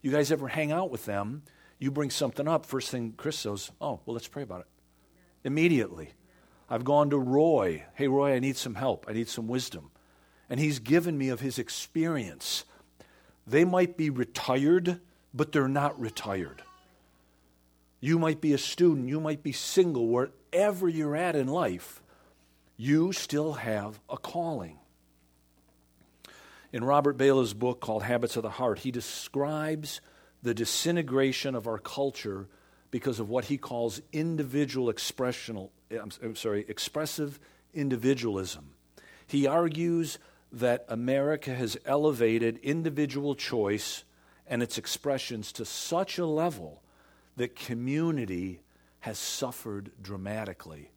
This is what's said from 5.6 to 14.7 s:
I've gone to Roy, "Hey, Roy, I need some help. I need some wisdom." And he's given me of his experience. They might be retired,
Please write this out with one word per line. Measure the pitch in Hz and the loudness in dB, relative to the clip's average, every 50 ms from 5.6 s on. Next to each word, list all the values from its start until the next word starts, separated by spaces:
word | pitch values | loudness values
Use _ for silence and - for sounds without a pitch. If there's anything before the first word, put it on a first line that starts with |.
| 165 175 165 131 107 92 87 80 78 - - _ _ _ _ _ _ _ _ _ _ - | 6 6 6 4 2 0 -4 -12 -12 -14 -16 _ _ _ _ _ _ _ _ _ _ -4
I've | 117 117 123 | -4 -2 2
gone | 131 143 147 147 143 | 4 6 6 6 6
to | 143 | 4
Roy, | 139 127 123 131 143 156 165 160 127 98 90 80 76 - - - | 2 2 4 6 6 6 6 6 4 4 2 0 -2 -8 -16 -4
"Hey, | - 139 | 0 2
Roy, | 135 131 139 139 143 135 | 4 4 4 4 4 4
I | 123 | 2
need | 127 135 131 | 2 0 -2
some | - - 127 110 | -2 -6 -6 -6
help. | - 135 131 107 - - - | -2 0 0 -2 -2 -4 -6
I | |
need | 107 113 117 | -4 -4 -4
some | - - - 113 110 | -4 -6 -6 -4 -2
wisdom." | 123 127 123 - - 82 73 71 _ _ _ _ _ _ _ _ _ _ _ - | -2 -2 -4 -4 -10 -12 -14 -16 _ _ _ _ _ _ _ _ _ _ _ -6
And | - 131 | -2 0
he's | 156 151 147 127 | 0 0 0 -2
given | 113 120 151 175 170 175 160 | 0 4 4 4 4 2 -2
me | 143 135 | 0 0
of | 131 127 117 | -2 -2 -2
his | 135 135 117 - | -4 -4 -4 -4
experience. | 113 - - - - - _ 160 160 170 160 143 113 90 - - - - - - - _ - - - _ _ _ - _ _ _ _ - _ _ _ | -6 -6 -8 -10 -10 -6 _ -2 0 0 0 -2 -4 -6 -10 -10 -8 -6 -6 -6 -6 _ -20 -20 -20 _ _ _ -20 _ _ _ _ -20 _ _ _
They | - 117 147 170 | 2 4 6 6
might | 180 180 185 180 175 175 | 6 6 4 4 2 2
be | - 160 151 | -2 -2 0
retired, | 135 123 120 - - - - - 131 135 139 151 | 0 0 -2 -2 -4 -6 0 2 2 4 6 6